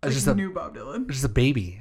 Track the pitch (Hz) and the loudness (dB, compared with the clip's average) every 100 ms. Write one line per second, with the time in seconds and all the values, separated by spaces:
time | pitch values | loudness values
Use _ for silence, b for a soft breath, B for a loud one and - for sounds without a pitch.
0 | 143 131 143 196 190 185 73 - 123 220 | -2 2 2 2 0 -4 -8 -10 -10 -8
1 | 247 131 135 104 131 131 90 98 | -6 -2 0 4 4 4 -2 -8